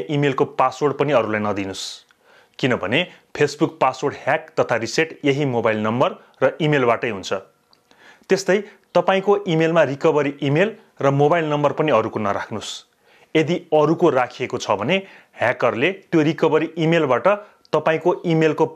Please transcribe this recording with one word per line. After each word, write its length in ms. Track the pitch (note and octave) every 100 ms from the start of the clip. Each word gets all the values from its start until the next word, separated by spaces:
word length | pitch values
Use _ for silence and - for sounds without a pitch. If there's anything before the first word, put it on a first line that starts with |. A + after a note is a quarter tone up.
| -
इमेलको 340 | C#3+ C#3+ C3+ C#3+ -
पासवर्ड 340 | C3 - C#3+ C3+
पनि 120 | D3 C#3
अरूलाई 260 | G#2+ G#2+ G#2
नदिनुस्, 380 | G2+ F#2+ F#2+ - - _ _ _ _ _ -
किनभने 480 | C3+ G#2 F#2 C3+ F3+ - _
Facebook 480 | - D3 - D#3 -
पासवर्ड 360 | C3+ - C#3+ A2
ह्याक 320 | - D#3 - -
तथा 160 | B2 A#2+
रिसेट 360 | A2+ - D#3+ C3
यही 220 | C#3+ C#3 C#3+
मोबाइल 320 | A#2+ A2+ G#2+
नम्बर 300 | G#2+ A#2+ F3 G#3 _ _
र 140 | C3 -
इमेलबाटै 500 | D3+ D3 A#2+ A2+ B2
हुन्छ। 240 | G2 - G2 - _ _ _ _ _ - - -
त्यस्तै, 320 | F#3+ - G3+ G3+ - _
तपाईँको 560 | F3 F3 F#3+ G3 G3+ F#3+
इमेलमा 360 | D#3+ D#3+ E3 C#3 C#3
रिकभरी 400 | D#3+ D3 C#3+ C#3+
इमेल 320 | C#3+ D3+ G#3+ - _ -
र 80 | D3
मोबाइल 380 | C#3 D3 E3+ D#3
नम्बर 240 | D3 C#3+
पनि 200 | C3+ D#3 A2
अरूको 240 | A2 A2
नराख्नुस्। 640 | G2+ G2+ - G#2 - - - _ _ _ _ D#3
यदि 200 | D3+ F3+ -
अरूको 380 | D#3 D3 E3 E3
राखिएको 480 | B2+ B2 - B2 B2
छ 140 | - G2
भने 220 | A#2 F#3+ F#3+ - _ -
ह्याकरले 520 | A2+ B2 B2 G#2+ D#3+ F#3+ -
त्यो 100 | E3
रिकभरी 520 | D3+ D#3 D#3+ D#3 D#3+ -
इमेलबाट 440 | D#3+ E3 D3 A#2 F#3 G#3 - _ _
तपाईँको 560 | D#3 D#3+ D#3+ F3+ - F3
इमेलको 400 | D#3+ D#3+ D3+ D3+